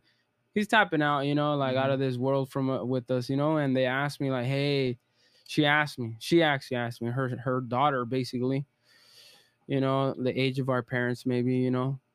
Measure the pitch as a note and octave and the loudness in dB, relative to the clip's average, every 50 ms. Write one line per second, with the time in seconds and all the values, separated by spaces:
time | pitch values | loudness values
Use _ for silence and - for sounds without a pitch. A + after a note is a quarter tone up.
0 | _ _ _ _ _ _ _ _ _ _ - G#3+ G#3 - A#3 A3 G3+ F#3 D#3+ D3+ | _ _ _ _ _ _ _ _ _ _ -2 -2 0 4 4 4 4 4 2 2
1 | D3+ D3 D3 C#3 C#3 C#3+ D3 D3 D3 D3 D3 C#3+ C#3 C3 B2+ C3 C3+ C3+ C#3 C3+ | 2 2 2 2 2 2 2 2 2 2 2 0 0 0 2 2 2 2 2 0
2 | C3+ C3 B2 A#2+ B2+ C3+ C#3 C3+ C3+ - - C#3+ C3+ C3 C3 G#2+ G2+ B2 C3 C3 | 0 -2 -2 0 0 0 0 0 0 -2 -2 -2 -2 0 -2 -2 -2 -2 -2 -2
3 | B2 - B2+ B2+ A#2 - C3+ C#3 C#3+ D#3 D#3+ D3+ C#3+ C3+ B2+ C3 B2+ B2 B2+ C3+ | -2 -2 -2 -2 -2 -2 0 0 2 2 2 2 2 2 2 2 2 2 0 0
4 | C#3+ D3 - - C#3+ C3+ C3 B2+ A#2+ C3 C#3 C#3 C#3+ C#3+ C#3+ C#3 C3+ B2+ A#2+ - | -2 -2 -4 -4 -2 -2 -2 -2 -2 -2 0 0 0 0 0 0 0 -2 -2 -6
5 | _ _ _ _ _ _ _ _ _ - - D3+ D3+ C#3+ D3 D3+ D3+ C#3+ - - | _ _ _ _ _ _ _ _ _ -6 0 2 4 4 4 4 2 0 -4 -8
6 | B2 A2+ A2+ A2 - - E3+ E3+ E3 D3+ C#3+ C3+ - - B2+ A#2+ A#2+ A#2 A#2+ - | -8 -8 -8 -8 -2 2 4 4 4 4 2 0 -2 -4 -4 -4 -4 -4 -4 -4
7 | A#2 A#2+ A#2+ C3+ C3 B2 B2 - - C#3 B2+ C3 C3 A#2 A#2+ B2 C#3+ D3 C#3 B2+ | -4 -4 -2 -2 -2 -2 -4 -4 -4 -2 -2 -2 -2 -2 0 2 2 2 2 0
8 | B2 A2+ C3 C3 B2 - - B2 B2 C3 C3+ C#3 C#3+ - _ _ _ _ _ _ | -2 -2 -2 -4 -4 -4 -4 -4 -2 -2 -2 -2 -4 -6 _ _ _ _ _ _
9 | _ _ - - - - - - _ _ _ _ _ - C#3 C3+ C3 C3+ C3+ C3+ | _ _ -20 -20 -20 -20 -20 -20 _ _ _ _ _ -4 -2 0 0 2 2 0
10 | C3+ C3+ - - B2+ B2+ - C3 C3 C3+ C3 C#3 C3 C3+ B2+ B2 A#2+ - C3 B2 | 0 -2 -2 -2 -2 -2 0 0 0 0 0 -2 -2 0 0 -2 -2 -2 -2 -2
11 | B2 B2 B2 - - B2+ B2 B2 A#2+ B2+ B2+ B2+ B2+ B2+ B2+ B2+ B2+ C3+ C#3 C3 | 0 -2 -2 -2 -2 -2 0 0 0 0 0 0 0 0 0 0 -2 -2 -4 -6
12 | _ _ | _ _